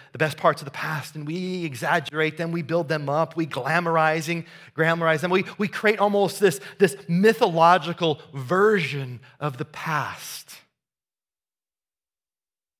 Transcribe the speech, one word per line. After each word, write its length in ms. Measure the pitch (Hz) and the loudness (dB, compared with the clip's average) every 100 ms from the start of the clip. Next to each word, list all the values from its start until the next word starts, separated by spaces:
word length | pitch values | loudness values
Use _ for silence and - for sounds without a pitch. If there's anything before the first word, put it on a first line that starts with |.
| - | -12
the 60 | - | -2
best 180 | 156 - | -2 2
parts 260 | 175 147 | 0 0
of 40 | 139 | -6
the 40 | |
past 460 | - 156 151 - 156 | -8 -6 -6 -8 -12
and 100 | 147 | -8
we 380 | 175 185 185 | -6 -6 -4
exaggerate 720 | 165 120 143 170 147 151 156 156 | -6 -4 0 0 0 -2 -2 -2
them, 160 | 165 | -4
we 100 | 170 | -4
build 260 | 135 165 156 | -2 -2 0
them 200 | 156 143 | -2 0
up, 280 | 147 160 165 | 0 0 -2
we 80 | |
glamorizing, 1000 | 156 131 127 165 170 165 156 160 151 170 160 - - - | -4 -4 -2 -2 0 2 2 0 -2 -6 -6 -18 -12 0
glamorize 440 | 160 170 165 156 | 2 2 2 2
them. 120 | 175 | 2
We, 120 | 185 180 - | 0 0 -4
we 80 | 208 | -4
create 320 | - 214 208 | 0 0 2
almost 400 | 202 202 196 196 | 2 2 0 2
this, 220 | 196 - - - | 2 2 -6 2
this 180 | 196 - - | 2 0 -2
mythological 1120 | 170 214 226 226 165 165 180 156 170 165 147 - | 4 4 4 2 6 6 6 2 -2 0 -2 -6
version 880 | 139 123 180 214 208 139 139 131 120 - - | -10 -2 2 4 4 0 -6 -8 -12 -18 -8
of 180 | 147 127 | -8 -6
the 60 | |
past. 880 | 151 - 165 151 110 92 - - - - _ _ _ _ _ _ _ _ _ _ _ _ _ _ _ _ _ _ _ _ _ | -10 -10 -4 -4 -4 -8 -14 -16 -18 -20 _ _ _ _ _ _ _ _ _ _ _ _ _ _ _ _ _ _ _ _ _